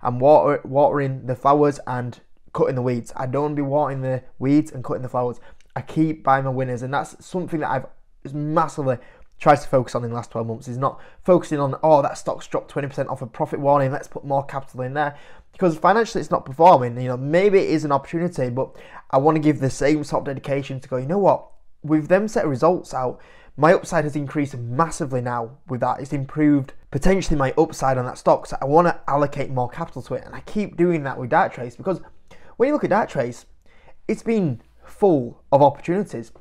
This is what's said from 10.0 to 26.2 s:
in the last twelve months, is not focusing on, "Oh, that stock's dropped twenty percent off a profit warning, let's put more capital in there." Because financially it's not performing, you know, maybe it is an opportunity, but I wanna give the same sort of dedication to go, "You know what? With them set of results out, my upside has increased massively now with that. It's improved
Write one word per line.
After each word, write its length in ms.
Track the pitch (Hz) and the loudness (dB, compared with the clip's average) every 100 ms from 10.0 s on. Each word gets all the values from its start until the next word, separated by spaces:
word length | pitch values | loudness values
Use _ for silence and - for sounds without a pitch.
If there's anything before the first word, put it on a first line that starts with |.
in 60 | 120 | -6
the 40 | |
last 160 | 120 113 | -8 -8
twelve 160 | 117 110 | -6 -6
months, 220 | 113 135 | -8 -8
is 100 | 120 | -4
not 220 | 135 - - - | -4 -4 -14 -8
focusing 340 | - 175 - 147 | 2 2 4 -2
on, 160 | 139 131 | -2 0
"Oh, 180 | 160 151 | 4 4
that 160 | 143 - | 4 -4
stock's 300 | - - - | -6 -8 -6
dropped 220 | - - | -6 -6
twenty 180 | - 139 | -6 -6
percent 220 | 139 135 | -6 -6
off 140 | 131 | -6
a 40 | 123 | -10
profit 320 | - 151 - | -8 -6 -2
warning, 320 | 139 143 131 | 2 4 2
let's 160 | 143 - | -2 -8
put 180 | - | -12
more 200 | 139 139 | -4 -4
capital 380 | 135 139 - 123 | -4 -8 -10 -10
in 120 | 127 | -8
there." 220 | 143 143 139 - - - | -2 -4 -4 -16 -20 -20
Because 260 | - 185 151 | 0 0 2
financially 440 | 175 208 220 - | 2 4 2 -4
it's 100 | 151 | -2
not 160 | - - | -4 -4
performing, 540 | 131 170 156 123 120 | 4 6 8 4 -4
you 80 | 127 | -6
know, 80 | 123 | -4
maybe 420 | 139 165 208 190 | 0 2 4 4
it 120 | 151 | 4
is 140 | 156 | 0
an 60 | 147 | 0
opportunity, 580 | 139 - 165 175 175 127 | -2 -2 -4 -4 -2 -4
but 280 | 120 - - - - - | -2 -6 -8 -20 -20 -2
I 80 | 135 | 2
wanna 220 | 143 160 | 4 4
give 180 | 151 135 | 2 2
the 120 | 135 | 0
same 340 | - 139 151 | 0 0 0
sort 160 | 147 147 | 0 -4
of 60 | - | -4
dedication 520 | 131 - 139 135 131 | -8 -4 -6 -4 -10
to 100 | - | -6
go, 100 | 127 | -6
"You 100 | 131 | -2
know 100 | 190 | 2
what? 300 | 185 131 - - - - | 4 2 -2 -20 -20 -16
With 240 | 147 156 147 | 0 0 2
them 220 | 180 214 | 2 2
set 160 | 226 | -2
of 60 | 175 | -2
results 440 | 131 156 180 - | 2 2 2 -4
out, 240 | 135 127 - - - - | -6 -6 -6 -16 -20 -20
my 200 | - 151 | 0 4
upside 300 | 190 - 170 | 4 2 -2
has 120 | 147 147 | -2 -4
increased 400 | 139 156 139 127 | -4 -4 -4 -6
massively 640 | 117 127 165 - 151 127 | -8 -2 -2 -2 -4 -4
now 300 | 123 120 117 135 - | -4 -6 -6 -12 -10
with 120 | 123 | -4
that. 200 | 123 123 | -2 -2
It's 140 | 139 | -4
improved 580 | 147 | -6